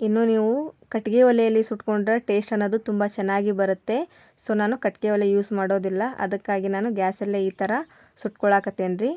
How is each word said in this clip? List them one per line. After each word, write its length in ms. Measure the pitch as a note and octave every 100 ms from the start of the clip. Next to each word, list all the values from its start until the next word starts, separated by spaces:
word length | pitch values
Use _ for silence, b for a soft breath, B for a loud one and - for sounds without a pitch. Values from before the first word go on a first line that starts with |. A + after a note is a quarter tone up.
| A3
ಇನ್ನು 180 | A3 A#3
ನೀವು 180 | A3 A3 B3+ D#4 - _
ಕಟ್ಟಿಗೆ 280 | A3 G#3+ A#3 B3+
ಒಲೆಯಲ್ಲಿ 340 | A#3+ A3+ A3 A3
ಸುಟ್ಕೊಂಡ್ರೆ 480 | G#3 - G#3 G#3 A#3 -
ಟೇಸ್ಟ್ 240 | G#3 G#3 G#3+
ಅನ್ನೋದು 240 | G3+ A3 A3
ತುಂಬ 120 | G#3 G3+ G#3
ಚೆನ್ನಾಗಿ 360 | G3 G3 G3+ G3
ಬರುತ್ತೆ. 360 | F#3+ F#3+ - A3+ E4+ B B B
So 160 | - G#3+
ನಾನು 140 | G#3 B3+
ಕಟ್ಟಿಗೆ 300 | G#3+ - G#3+ G#3
ಒಲೆ 120 | G3+ G3+
ಯೂಸ್ 140 | G3+ G3+
ಮಾಡೋದಿಲ್ಲ, 420 | F#3+ G3 F#3 F#3+ A#3 C4+ G3
ಅದಕ್ಕಾಗಿ 440 | G3 - G3+ G3 G3
ನಾನು 140 | A3+ G3+
ಗ್ಯಾಸಲ್ಲೇ 420 | F#3 F#3+ G3+ G3+ F#3+
ಈ 60 | -
ಥರ 100 | F#3+ A#3 D#4+ B B B
ಸುಟ್ಕೊಳಕತ್ತೇನೆ 760 | G#3 - G3+ G3 G3 - F#3 F3+
ರೀ. 60 | A#3